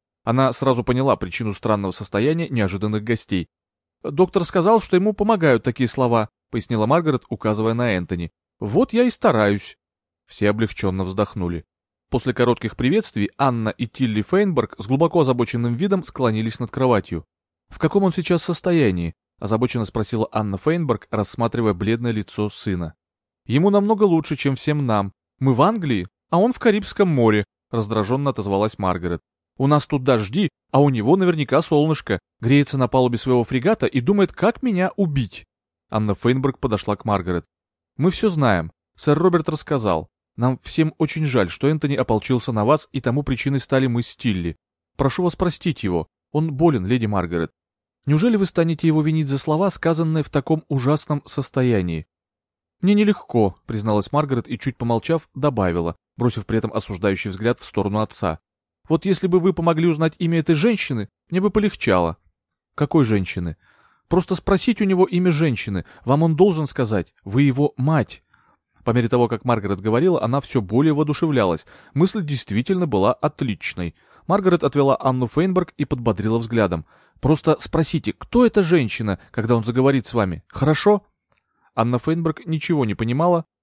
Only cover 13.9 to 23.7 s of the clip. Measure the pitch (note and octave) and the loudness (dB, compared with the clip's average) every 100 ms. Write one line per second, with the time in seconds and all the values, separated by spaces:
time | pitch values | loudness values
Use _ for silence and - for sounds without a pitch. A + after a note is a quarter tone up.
13.9 | - B2+ G#2+ - F#3+ G3+ D3 G#2 - G#2 | -2 -2 -2 0 0 2 0 -2 -6 -2
14.9 | C3+ E3 F3 C3+ B2 A#2 A#2+ A#2+ A#2+ G3 | 0 2 2 2 0 -2 -2 -2 -2 0
15.9 | F#3+ D#3 - B2 A2 A2 - A#2 - B2+ | -2 -4 -2 0 0 -2 -6 -6 -2 2
16.9 | A2 - E2+ - _ _ _ _ - D#3 | 2 0 -8 -10 _ _ _ _ -2 0
17.9 | G3 F#3+ E3+ E3 E3+ - E3+ F3+ E3+ A#2+ | 2 0 0 0 0 0 -2 0 2 2
18.9 | F2+ E2+ - _ - G2+ A2 B2 A#2+ G#2 | 2 -4 -8 _ -10 -4 0 0 -2 -4
19.9 | A#2 G#2 A2+ A2 A2 G#2+ G2 D3+ E3+ D3+ | -4 -4 -2 -2 -2 -4 -2 0 0 0
20.9 | A2 - G#2+ G2+ - A#2 A#2 A2 F2+ G2 | -4 -4 -4 -4 -2 -2 0 0 0 -2
21.9 | A#2 A#2+ G#2+ G2+ - G#2 - - F#2 E2 | -2 -2 -4 -4 -4 -4 -4 -4 -4 -6
22.9 | - _ _ _ _ - B2+ F#3+ | -10 _ _ _ _ -4 0 2